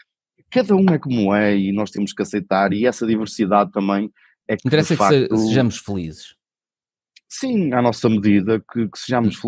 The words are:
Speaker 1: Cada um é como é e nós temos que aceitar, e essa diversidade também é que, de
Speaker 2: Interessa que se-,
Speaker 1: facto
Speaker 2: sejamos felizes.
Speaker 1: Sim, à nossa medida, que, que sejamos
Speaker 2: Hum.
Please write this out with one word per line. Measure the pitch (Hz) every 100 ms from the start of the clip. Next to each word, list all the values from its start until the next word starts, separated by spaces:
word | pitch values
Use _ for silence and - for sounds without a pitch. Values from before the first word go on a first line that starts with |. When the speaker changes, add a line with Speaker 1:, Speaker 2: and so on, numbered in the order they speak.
| _ _ _ _ _
Speaker 1:
Cada | 254 208 190
um | 190
é | 156
como | 139 120 98
é | 104 104 101
e | 98
nós | 98 104
temos | 104 101
que | -
aceitar, | 101 101 - 95 98
e | 101 123
essa | - 113
diversidade | 110 107 - 98 101 98
também | 104 98 101 104 _ _ _ -
é | 107
que, |
de | 127
Speaker 2:
Interessa | 151 147 160
que |
se-, | 101 139 -
Speaker 1:
facto | 110
Speaker 2:
sejamos | 110 123 120 -
felizes. | - 98 82 76 - _ _ _ _ _ _ _ _ _ _
Speaker 1:
Sim, | - 262 226 156
à | 123
nossa | 120 113 120
medida, | 110 104 101 95 110
que, | - 117 107
que | -
sejamos | - 127 110
Speaker 2:
Hum. | -